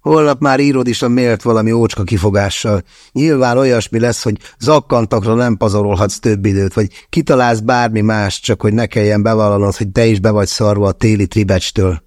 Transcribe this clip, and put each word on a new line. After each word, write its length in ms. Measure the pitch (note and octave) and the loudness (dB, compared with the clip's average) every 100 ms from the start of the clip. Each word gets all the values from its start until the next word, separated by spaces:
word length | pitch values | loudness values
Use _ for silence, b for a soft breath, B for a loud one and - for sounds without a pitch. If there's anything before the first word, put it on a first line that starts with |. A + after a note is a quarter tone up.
Holnap 400 | - D#3 D3+ C#3 | 2 2 2 0
már 200 | C#3+ C3+ | 0 2
írod 260 | C#3+ C3 B2 | 2 0 0
is 160 | A#2 | -2
a 60 | B2+ | 0
mailt 340 | B2 B2 A2 | 0 0 0
valami 300 | A#2 A2+ A2 | 0 0 2
ócska 300 | A#2 A2+ - | 0 0 -2
kifogással. 800 | F#2+ G#2+ G2 G2 G2 - A2+ G2+ - b b | -2 0 0 0 -2 -4 -4 -4 -4 b b
Nyilván 460 | - D3+ D3 B2+ A#2+ | -2 0 2 2 2
olyasmi 400 | C3+ A#2 G#2 A2+ | 2 0 0 -2
lesz, 240 | A#2+ A2+ | -2 -2
hogy 160 | - G2+ B B | -4 -6 B B
zakkantakra 760 | A2 D3+ - B2 A2 A#2+ G#2 | 0 0 2 -2 0 -2 0
nem 220 | A2+ B2 G#2+ | 0 0 0
pazarolhatsz 640 | A2+ G2+ G2+ F#2+ G2+ - | 0 0 -2 0 -2 -2
több 260 | - G#2 | -2 0
időt, 300 | G2+ G2 G2 | 0 0 -2
vagy 320 | - G#2+ - - | -2 -4 -6 -6
kitalálsz 520 | - E3 C3+ B2 A2+ | -4 0 2 2 0
bármi 400 | A2 B2 A#2+ A2 | 0 0 0 0
más, 400 | G#2+ G#2+ G2+ - | 0 0 -2 -4
csak 200 | - A2 | -4 -2
hogy 120 | A2 | 0
ne 140 | G#2+ A2 | 0 -2
kelljen 360 | - G#2 G#2 | 0 0 2
bevallanod, 520 | G#2 A2 G#2+ G2+ G2+ | 0 2 2 2 0
hogy 140 | F#2+ G2+ | -2 -4
te 180 | F#2+ A#2 | 0 2
is 140 | G#2+ | 2
be 100 | G2+ | 2
vagy 180 | G#2 G2 | 0 -2
szarva 380 | - G#2+ G#2 G2+ | 0 0 2 0
a 60 | |
téli 340 | F#2+ A2+ G#2+ G2 | 0 0 0 0
tribecstől. 760 | - G2 F#2+ - - F#2+ E2 | 0 0 0 -2 -2 -2 -2